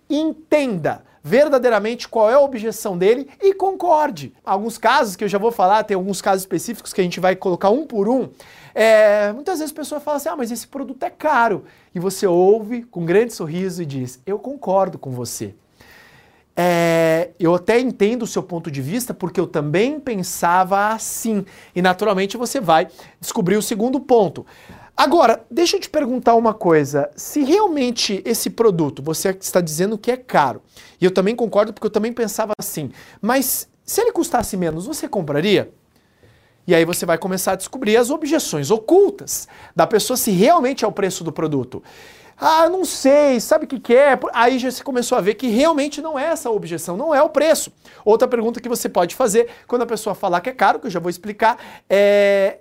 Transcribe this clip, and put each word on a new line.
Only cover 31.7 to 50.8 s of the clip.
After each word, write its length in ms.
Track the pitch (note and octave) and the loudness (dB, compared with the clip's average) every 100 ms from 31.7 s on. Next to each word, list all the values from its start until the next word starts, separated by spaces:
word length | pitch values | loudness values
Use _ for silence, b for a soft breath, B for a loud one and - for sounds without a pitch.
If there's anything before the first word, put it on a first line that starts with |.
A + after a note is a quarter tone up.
porque 160 | G#3 G#3+ | -2 -4
eu 40 | |
também 200 | G#3+ A3 | -2 -2
pensava 400 | A#3+ A3 - A3 G#3 | -4 -4 -4 -6 -6
assim, 320 | - - C#3 B B B | -8 -8 -10 B B B
mas 480 | G#3 C4+ C4+ - - _ - | -2 0 0 -4 -8 _ -8
se 160 | - | -2
ele 100 | A#4 | 0
custasse 460 | - - A#3+ G#3 F#3+ | 0 0 -2 -2 -2
menos, 280 | E3+ D#3+ G#3+ | -2 -4 -8
você 220 | D#4 D4+ | -8 -6
compraria? 640 | G#3+ D3 C#3+ G3 F3 A2+ _ _ _ b b b b b b - | -6 -2 0 2 2 0 _ _ _ b b b b b b 2
E 80 | E3 | 2
aí 80 | |
você 220 | E3 F3 F3 | 2 0 -2
vai 120 | E3 | -2
começar 360 | F#3+ F#3 G3 | -2 -4 -4
a 20 | F#3 | -4
descobrir 400 | - C4 G#3 A3 | -6 -6 2 2
as 140 | A#3+ | 2
objeções 600 | D4+ D4 D#4 - D#3 C#3+ | -2 -2 -2 -2 -4 0
ocultas 800 | A3 - F4 G4+ - C3+ - - B B | -2 4 4 4 0 -10 -10 -12 B B
da 140 | - D#3+ | 0 2
pessoa 300 | G#3+ - B3+ | 2 0 -2
se 140 | - | 0
realmente 520 | F3+ A#3+ F4 B3 C#4 | 4 4 4 2 -2
é 40 | G#3+ | -4
o 40 | |
preço 320 | G3 F#3+ - | -2 -4 -4
do 80 | D#3+ | -8
produto. 500 | E3 D#3+ C#3+ A#2+ F#2+ - B B B B B | -4 -4 -2 -6 -10 -18 B B B B B
"Ah, 280 | C#4+ D#4+ E4 | 2 4 2
não 160 | F#4 F4+ | 0 -4
sei, 520 | - C4+ C#4+ D4 B3 | 0 4 4 4 2
sabe 240 | - D#4 D#4 | 2 0 0
o 20 | |
que 140 | B3+ | -8
que 120 | - | 2
é?" 220 | A#3+ C#4+ B3 | 4 6 4
Por-, 160 | - | 0
aí 240 | B3 A#3+ C4 | 2 2 2
já 120 | B3+ | -2
se 100 | B3 | -6
começou 360 | - B3 A#3+ B3 | -6 -4 0 0
a 40 | |
ver 120 | F#3 | 0
que 140 | G#3+ C4 | 0 0
realmente 540 | G#3 D#4 D#4 D4 D4 | 2 2 2 -2 -6
não 160 | D#4+ C#4+ | -8 -6
é 100 | D4+ | -4
essa 200 | D#4+ B3 | -4 -4
a 40 | |
objeção, 420 | G#3 E3+ E3 F3+ F3 | -4 -4 -8 -8 -6
não 180 | D#4 | 0
é 80 | C#4 | 2
o 60 | D#4+ | 2
preço. 420 | C#4+ D#4 D4 - _ B B - | 2 2 2 -2 _ B B 2
Outra 240 | G#3+ B3 | 2 2
pergunta 320 | - A3 A#3 | 0 -2 -4
que 80 | A#3 | -6
você 180 | A#3 - | -6 -4
pode 260 | G3 F3 | -2 -2
fazer 360 | - B3+ G#3+ A#3+ B B | 0 0 2 0 B B
quando 140 | A#3+ | -4
a 40 | A#3 | -2
pessoa 300 | A3 G#3+ F#3 | -4 -6 -4
falar 240 | G3 F3 | -2 -2
que 100 | G#3+ | -2
é 40 | |
caro, 260 | C4 G3+ | 0 2
que 80 | C#4 | 2